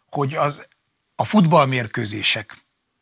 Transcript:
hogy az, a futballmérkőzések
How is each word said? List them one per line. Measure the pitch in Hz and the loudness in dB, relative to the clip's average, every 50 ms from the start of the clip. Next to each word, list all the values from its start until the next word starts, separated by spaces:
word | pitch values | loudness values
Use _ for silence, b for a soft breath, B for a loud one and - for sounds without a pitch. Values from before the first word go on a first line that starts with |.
| _ _ | _ _
hogy | - 147 143 135 156 | -6 -6 -4 -4 -2
az, | 156 147 147 143 - - - _ _ _ _ _ _ _ _ _ | -2 -4 -4 -4 -8 -14 -20 _ _ _ _ _ _ _ _ _
a | - 120 | -4 -2
futballmérkőzések | - - 214 170 156 175 160 139 135 131 127 117 110 - 123 113 104 107 104 - - - 113 104 - - - _ _ _ _ _ _ _ _ | 2 4 4 4 6 4 4 4 2 0 -2 -4 -4 -6 -6 -6 -6 -6 -4 -2 -2 -2 -2 -6 -10 -16 -20 _ _ _ _ _ _ _ _